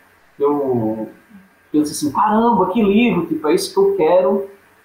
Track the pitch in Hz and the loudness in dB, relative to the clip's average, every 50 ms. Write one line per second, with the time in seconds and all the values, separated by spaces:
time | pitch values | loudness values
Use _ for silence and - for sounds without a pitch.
0 | _ _ _ _ _ _ _ - 139 143 147 143 139 127 127 117 110 110 113 113 | _ _ _ _ _ _ _ -2 -2 0 0 0 -2 -2 -2 -2 -2 -4 -4 -6
1 | 107 107 - - _ _ - - - _ _ _ _ _ - 151 147 147 - - | -8 -12 -14 -18 _ _ -20 -20 -20 _ _ _ _ _ -2 -2 -2 -2 -4 -6
2 | 294 294 - - - 220 214 220 233 233 214 - 185 180 - 240 214 196 202 220 | -6 -4 -2 0 0 0 2 2 2 2 2 0 0 0 0 0 2 2 4 2
3 | 247 226 175 170 160 - - - - 151 165 - - - - 196 196 196 - - | 2 2 0 0 -2 -4 -4 -4 -2 0 0 0 -2 -2 0 0 2 2 2 0
4 | 156 160 180 185 180 190 208 202 196 - - - _ _ _ _ | 2 2 2 2 2 2 0 -2 -4 -8 -14 -20 _ _ _ _